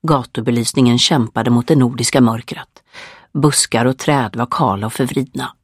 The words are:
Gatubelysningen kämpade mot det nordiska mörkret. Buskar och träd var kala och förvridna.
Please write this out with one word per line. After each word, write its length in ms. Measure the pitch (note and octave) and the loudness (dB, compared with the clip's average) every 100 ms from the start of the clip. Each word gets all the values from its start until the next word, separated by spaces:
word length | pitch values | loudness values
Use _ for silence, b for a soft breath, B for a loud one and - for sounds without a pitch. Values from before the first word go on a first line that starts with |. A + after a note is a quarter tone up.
Gatubelysningen 960 | D#3+ D3 B2 - A#2 A#2+ A2+ - B2 A#2+ | 0 0 0 -6 -2 -2 -2 2 2 4
kämpade 520 | - D#3 A2+ - A#2 | 2 0 0 -2 2
mot 160 | A#2+ A#2+ | 2 4
det 100 | D#3 | 2
nordiska 440 | B2 B2 A#2 C#3 | 2 0 0 2
mörkret. 640 | A#2+ A2+ - - - _ B B B B B | 2 0 -8 -14 -14 _ B B B B B
Buskar 520 | D3+ D3 C#3 - A2+ | 0 0 2 -2 0
och 140 | A#2+ C3 | 0 0
träd 380 | - C#3+ A2+ A2+ | 0 0 0 -4
var 100 | A#2+ | -4
kala 360 | - C3+ G2 G#2+ | -2 0 -2 -4
och 60 | |
förvridna. 640 | - B2+ - B2+ C3 B2+ - | -4 -4 -2 -6 -8 -10 -12